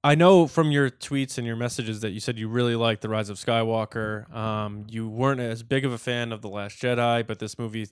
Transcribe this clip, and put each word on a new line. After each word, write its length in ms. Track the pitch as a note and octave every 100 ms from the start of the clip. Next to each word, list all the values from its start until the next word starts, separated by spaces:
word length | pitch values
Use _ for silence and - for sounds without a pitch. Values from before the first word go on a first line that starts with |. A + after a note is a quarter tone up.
I 80 | C#3+
know 320 | D3+ F3 F#3+
from 240 | D#3 - D#3
your 220 | C#3+ C3+
tweets 480 | - - C#3 C3 -
and 80 | A#2
your 80 |
messages 460 | A#2 A#2+ - A2 G#2+
that 100 | G#2+
you 80 | G#2
said 180 | - A2+
you 100 | A2
really 280 | A#2+ A#2+
liked 260 | A#2 A2+ A2
The 80 | A2
Rise 200 | A2 G#2
of 80 | G2
Skywalker. 920 | - A#2 A2+ A2+ G#2+ A#2 G#2+ G#2+ A2+
Um, 540 | A2+ A2 G#2+ G#2 G#2 G#2+
you 220 | A2+ A2
weren't 300 | A2 C3+ C3
as 220 | A#2 A2+
big 200 | A2+ C3+
of 80 | C3+
a 40 | A#2
fan 340 | - A#2+ A#2
of 120 | A2
The 40 | G#2+
Last 320 | G2+ G2+ -
Jedi, 460 | B2 A#2+ A#2+ A#2
but 140 | A2+ G#2+
this 180 | G#2+ -
movie 300 | A2+ A2 G#2